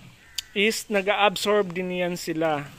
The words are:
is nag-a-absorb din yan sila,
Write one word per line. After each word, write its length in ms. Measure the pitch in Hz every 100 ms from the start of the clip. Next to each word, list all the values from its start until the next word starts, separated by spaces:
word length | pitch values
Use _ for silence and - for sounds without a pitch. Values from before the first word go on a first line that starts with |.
| - - - - - 208
is 320 | 208 214 -
nag-a-absorb 880 | 202 190 208 208 180 208 208 190 170
din 240 | 180 180
yan 160 | 175 175
sila, 480 | - 160 160 147 143